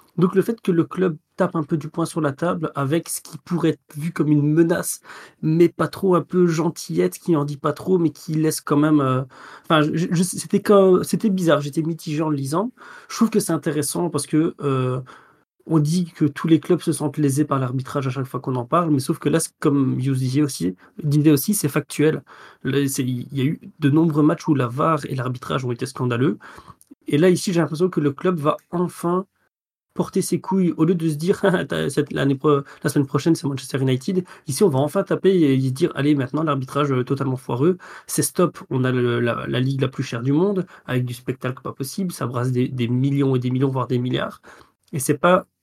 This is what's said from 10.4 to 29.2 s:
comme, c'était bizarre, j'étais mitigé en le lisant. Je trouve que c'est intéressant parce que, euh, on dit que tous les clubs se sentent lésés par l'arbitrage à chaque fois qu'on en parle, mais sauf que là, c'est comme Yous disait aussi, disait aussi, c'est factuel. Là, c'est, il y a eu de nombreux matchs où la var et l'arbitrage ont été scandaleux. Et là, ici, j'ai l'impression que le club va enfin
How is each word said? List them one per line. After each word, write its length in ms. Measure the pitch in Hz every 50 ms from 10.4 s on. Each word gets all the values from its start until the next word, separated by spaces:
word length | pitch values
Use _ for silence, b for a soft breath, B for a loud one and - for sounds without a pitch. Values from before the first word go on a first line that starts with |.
| - - 208 196
comme, 440 | - - 208 196 190 185 180 - -
c'était 260 | - 208 - 226 220
bizarre, 300 | 190 185 175 160 143 143
j'étais 200 | 143 147 - 165
mitigé 400 | 151 165 165 - - 165 147 156
en 60 | 165 156
le 60 | 147
lisant. 360 | 135 135 131 156 180 220 254 B B B B B B B B
Je 80 | -
trouve 140 | - 233 220
que 100 | - 202
c'est 120 | - -
intéressant 580 | 165 139 - 165 143 151 - - - 175 175 160
parce 160 | 156 135 -
que, 280 | - 156 151 165 180 - -
euh, 400 | 151 139 131 131 127 127 127 135 127 b b b b b b b b b _ _ _ -
on 80 | 165 156
dit 280 | 147 151 170 185 175
que 180 | 165 - - 156
tous 240 | 143 - - - 160
les 100 | 165 147
clubs 200 | - - 180 156
se 100 | - 170
sentent 240 | 147 - 151 143 -
lésés 280 | 151 147 139 131 147 151
par 160 | - 143 135
l'arbitrage 460 | 131 120 127 131 131 - - 143 131 131
à 20 |
chaque 160 | 127 139 127
fois 140 | - - 131
qu'on 160 | - 139 131
en 80 | 123 117
parle, 260 | - 160 175 175 160
mais 80 | 147 127
sauf 200 | - - 156 -
que 80 | - 143
là, 100 | 160 160
c'est 120 | - - _ _
comme 400 | - 151 139 143 131 131 127 131
Yous 160 | 127 139 135
disait 260 | 131 131 123 131 151
aussi, 340 | 151 131 - - 165 185 185 b b b b 214
disait 280 | 165 143 143 151 147 160
aussi, 240 | 147 135 - 208 208
c'est 140 | - - 135
factuel. 560 | - 151 - - - - 147 156 151 139 B B B B B B B B -
Là, 220 | 135 131 143 139 135
c'est, 160 | - 143 127
il 280 | 127 123 120 117 -
y 80 | 143 131
a 40 | 127
eu 160 | 151 - - - - - -
de 100 | 156 135
nombreux 360 | 143 160 170 165 147 156 147
matchs 240 | 156 170 - - 170
où 60 | 147
la 100 | 131 123
var 400 | 117 123 143 165 165 160 139 131
et 80 | - 139
l'arbitrage 500 | 131 120 127 123 - - - 151 135 131
ont 60 | 123
été 160 | 117 - 127
scandaleux. 520 | 131 - - 127 123 120 113 139 190 208 - B B B B B B B B - _ - _ _
Et 120 | - 147 147
là, 120 | 180 185
ici, 220 | 180 139 - 208
j'ai 80 | 170 170
l'impression 280 | 156 135 165 147 185 180
que 120 | - 170
le 120 | 143 143
club 240 | 135 - - 185 185 156
va 180 | 139 151 - - _ _
enfin 540 | 175 175 180 156 - - - 170 180 185